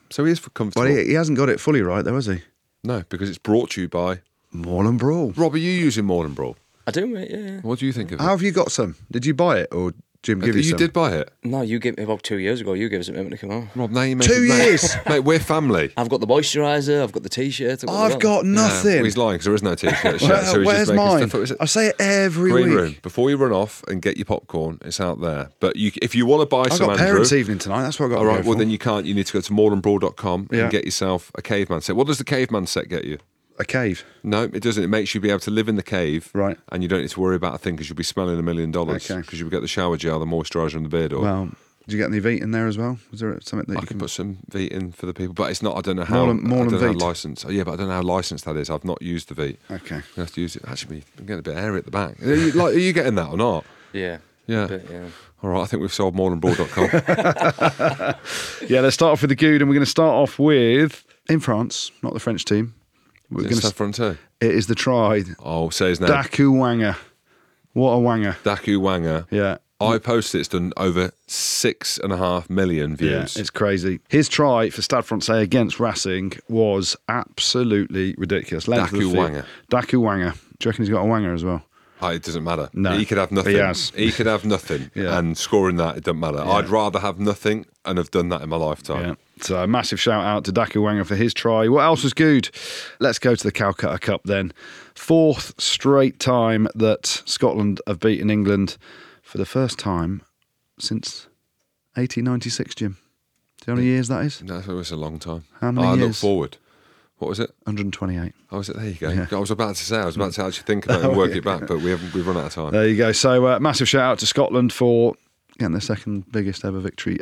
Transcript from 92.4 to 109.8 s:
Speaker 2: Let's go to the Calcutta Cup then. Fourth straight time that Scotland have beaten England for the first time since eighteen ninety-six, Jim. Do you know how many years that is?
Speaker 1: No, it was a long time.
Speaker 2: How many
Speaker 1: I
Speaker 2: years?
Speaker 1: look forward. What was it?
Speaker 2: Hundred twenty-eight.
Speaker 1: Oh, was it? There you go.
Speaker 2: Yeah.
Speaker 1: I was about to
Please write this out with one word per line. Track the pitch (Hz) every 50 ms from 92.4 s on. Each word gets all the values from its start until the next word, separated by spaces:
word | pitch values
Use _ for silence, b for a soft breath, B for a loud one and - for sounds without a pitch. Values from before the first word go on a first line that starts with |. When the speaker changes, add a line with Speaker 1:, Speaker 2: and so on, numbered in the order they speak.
| - - B B B B B B B B B B
Speaker 2:
Let's | 127 135 113 -
go | - 127 120
to | 107
the | - 107
Calcutta | - - 104 98 95 - - 87 76 92
Cup | - - 98 - -
then. | 95 101 98 95 87 B B B B B B B B B
Fourth | - - - 160 165 160 156 135 - - - - -
straight | - - - - - 139 139 139 135 131 - _
time | - 131 127 123 113 113 110 107 107 107 -
that | 110 110 107 107 - - - - - -
Scotland | - - - - 117 78 110 104 104 98 - - -
have | 101 82
beaten | - 110 107 - 95 107
England | 107 107 101 98 101 98 98 92 - B B B B B B B B B
for | B - - -
the | 95
first | - - 131 135 117 - -
time | - 104 92 85 82 87 98 - - _ _ _ _ _ _ _ _ _ _ -
since | - - 113 110 - - - - - _ _ _ _ _ _ _ _ _ _ _ _ _ _
eighteen | 127 127 123 - 120 117
ninety-six, | 127 123 123 - 120 - - 123 - -
Jim. | - 113 101 95 - _ _ _ _ _ _ _ _ _ _ _ _
Do | - -
you |
know |
how | 120
many | 123 123
years | 127 127 131 123 117
that | 135 - 139
is? | 147 139 -
Speaker 1:
No, | 87 95 90 87
it | 95 95
was | 90 90 87 -
a | 85
long | 78 76 78 80 78
time. | - 82 82 82 78 _ _ -
Speaker 2:
How | 123 123
many | 123 127 87
Speaker 1:
I | 92 92
Speaker 2:
years? | 127 123 117
Speaker 1:
look | 110
forward. | - - 101 98 90 71 65 - _ b b b b b b b b b b b
What | _ - -
was | 98 101
it? | 117 - - _ _
Speaker 2:
Hundred | 107 104 104 101 98 92
twenty-eight. | - 95 95 90 87 85 85 - _ _ _
Speaker 1:
Oh, | 98 101
was | 98 -
it? | -
There | - 110 107
you | 92
go. | - 80 78
Speaker 2:
Yeah. | 85 95 90 85
Speaker 1:
I | 104 98
was | 101 95
about | 110 107 113 104 98
to | -